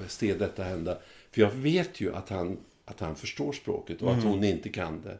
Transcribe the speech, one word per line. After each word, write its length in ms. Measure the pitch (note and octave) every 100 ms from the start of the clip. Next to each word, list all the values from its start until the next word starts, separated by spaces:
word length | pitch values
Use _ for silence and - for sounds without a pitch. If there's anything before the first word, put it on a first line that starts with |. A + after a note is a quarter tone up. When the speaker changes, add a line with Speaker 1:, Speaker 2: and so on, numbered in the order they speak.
| F#2
Speaker 1:
se 260 | - G#2
detta 300 | F#2 G2 -
hända. 340 | F#2 F2+ E2 F2+ - - -
För 100 | -
jag 100 | G#2
vet 500 | B2+ C#3+ F3+ - -
ju 140 | F#2+ F#2+
att 140 | -
han, 280 | F#2+ F2 F#2+ - _ -
att 140 | -
han 160 | D#2+ D2+
förstår 360 | - - D3
språket 480 | C#3 - - - E2+
och 100 | A#2+
att 60 | B2
Speaker 2:
Mm. 100 | A2
Speaker 1:
hon 160 | G2
inte 260 | G#2 E2 G#2
kan 320 | G#2 E2 E2
det. 160 | G2+